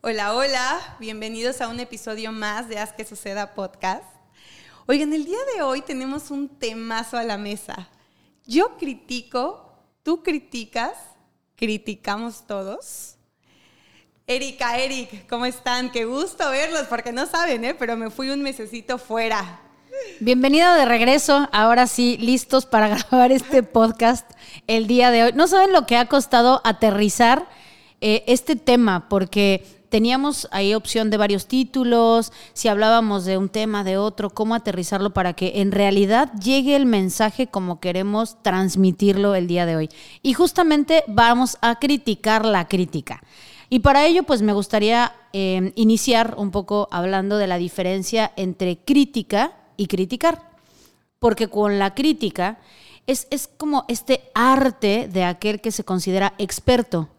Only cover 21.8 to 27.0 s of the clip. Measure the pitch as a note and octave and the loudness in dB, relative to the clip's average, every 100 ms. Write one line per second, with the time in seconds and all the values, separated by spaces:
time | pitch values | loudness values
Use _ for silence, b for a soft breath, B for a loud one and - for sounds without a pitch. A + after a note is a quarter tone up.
21.8 | B3 - B3 A#3+ A#3 B3+ - C4 C4 A3 | 2 2 0 0 0 0 2 0 2 2
22.8 | G#3+ G#3 - B3+ B3 C4 - C#4 A3 A#3 | 2 0 0 4 6 4 4 2 4 2
23.8 | A3+ A3 A#3 B3 - B B B - A3+ | 2 2 0 0 -6 B B B -2 -2
24.8 | G#3+ B3 B3 A#3 A#3 A#3+ E4+ F#4+ G4 F#4 | 2 4 6 6 4 4 4 6 6 4
25.8 | A#3 A#3+ A#3+ C#4 - A#3+ A#3+ C4 A3+ G#3+ | 4 0 2 0 4 4 6 4 2 2
26.8 | A3 G3+ | 2 2